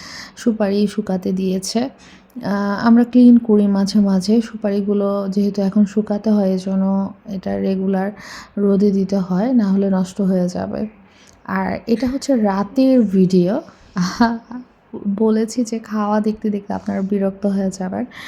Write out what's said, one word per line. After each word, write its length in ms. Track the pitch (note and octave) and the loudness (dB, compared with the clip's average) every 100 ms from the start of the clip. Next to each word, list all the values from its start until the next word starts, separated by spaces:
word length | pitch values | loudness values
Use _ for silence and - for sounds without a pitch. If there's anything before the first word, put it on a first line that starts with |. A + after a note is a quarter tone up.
| - - - - | -20 -18 -18 -6
সুপারি 520 | A#3+ G#3+ G3 G3+ G3+ | -2 0 0 0 0
শুকাতে 440 | G#3+ G#3 F#3 G3 | -2 -4 -4 -2
দিয়েছে। 580 | F#3+ F#3+ F#3 F#3+ A3+ C4+ - - - _ B3 | -2 -2 -4 -4 -4 -4 -8 -20 -20 _ -10
আহ, 440 | A#3 G3+ G3+ G3+ A#3 | -4 -2 -2 0 4
আমরা 160 | A#3 | 4
ক্লিন 340 | A#3+ B3 B3 A#3 | 4 6 8 8
করি 300 | - G#3+ G3+ | 6 2 2
মাঝে 320 | G3 G3 G#3+ | 2 2 2
মাঝে, 420 | G3 F#3+ F#3 A#3 | 2 2 2 0
সুপারিগুলো 880 | A3 G#3+ G#3 G3+ G3 G3+ G3+ G3+ G3 | 0 -4 -4 -2 0 0 0 -2 -2
যেহেতু 320 | G3 G3+ G3 | -2 -2 0
এখন 240 | G3 G#3 G3+ | 0 2 2
শুকাতে 440 | G#3+ G#3 G3+ A3 | 0 -2 -2 0
হয়, 200 | G#3 F#3+ | 2 2
এজন্য 600 | F#3 F#3+ F#3+ F#3+ G3 G3 - G#3+ | 0 -2 0 0 0 -4 -8 -12
এটা 300 | G3 G3 G3 | -8 -4 -2
রেগুলার 520 | G3 F#3+ F#3+ F#3+ G3 G#3 - - - G3+ | -2 0 0 -2 -4 -8 -16 -20 -10 -2
রোদে 340 | G3+ G3 G#3 | 2 4 4
দিতে 260 | G3 F#3+ G3 | 2 0 -2
হয়, 360 | F3+ F3+ B3 | 0 0 2
না 180 | B3 G3 | 2 2
হলে 180 | G3 G3 | 2 2
নষ্ট 320 | F#3 F#3 - | 0 -2 -2
হয়ে 280 | F#3+ F#3 F3+ | 0 0 0
যাবে। 380 | F3+ G3 G#3 G#3+ - - _ - _ | -4 -6 -6 -8 -12 -20 _ -20 _
আর 360 | - F#3+ F#3+ - - | -6 -4 -4 -6 -4
এটা 200 | A3+ B3+ | -2 -2
হচ্ছে 280 | C4+ - B3 | -4 0 2
রাতের 680 | G#3 F#3+ G3+ - C4 B3+ | 2 0 -2 0 4 4
ভিডিও, 600 | G3+ F#3+ F3+ F#3 F3 C4+ - - - F#3+ | 4 4 4 4 2 -2 -8 -18 -10 -6
<laughs> 760 | F3+ - A#3 A#3 - B3 - _ _ A3+ G3+ G3 | -4 0 0 -2 -10 -16 -18 _ _ -8 -4 0
বলেছি 440 | A3 A3 A3+ B3+ | 2 2 0 -4
যে 160 | A3+ A3+ | -4 -6
খাওয়া 400 | A3+ G#3+ G#3 G#3+ | -6 -4 0 0
দেখতে 300 | G#3+ G#3+ G#3+ | 0 -2 -4
দেখতে 240 | G3+ G3+ | -4 -6
আপনারা 280 | F#3+ - G3 | -6 -4 -4
বিরক্ত 440 | G3 G3+ G3 G3 G3+ | -2 0 -2 -2 -2
হয়ে 240 | G3 G3 | 0 -2
যাবেন। 360 | F#3 F#3 G3 B3 - | -4 -6 -6 -8 -12